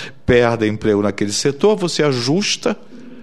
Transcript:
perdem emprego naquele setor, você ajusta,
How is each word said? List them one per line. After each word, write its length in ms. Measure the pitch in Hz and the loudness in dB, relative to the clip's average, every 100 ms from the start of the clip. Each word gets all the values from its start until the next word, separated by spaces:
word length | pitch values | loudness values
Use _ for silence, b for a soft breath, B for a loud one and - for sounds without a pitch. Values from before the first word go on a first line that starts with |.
| B B | B B
perdem 460 | - 123 117 117 107 | 2 4 4 2 0
emprego 320 | 107 110 101 | 0 0 2
naquele 300 | 104 101 104 | 2 -2 -4
setor, 420 | 104 143 135 202 | -2 -2 2 0
você 300 | 202 170 - | 2 -2 0
ajusta, 760 | 147 123 123 180 202 - 240 214 - B B B | 0 0 0 0 -2 -2 -4 -6 -12 B B B